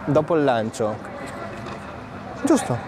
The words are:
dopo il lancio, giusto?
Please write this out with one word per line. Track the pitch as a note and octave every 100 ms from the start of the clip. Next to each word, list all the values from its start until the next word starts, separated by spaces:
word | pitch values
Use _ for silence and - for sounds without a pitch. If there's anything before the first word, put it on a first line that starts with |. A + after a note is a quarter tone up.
dopo | - D3 D#3 E3+
il |
lancio, | C#3+ A#2 A2 - G#2+ G#2 - - - - - - - - - - - - - -
giusto? | - D4 - A#2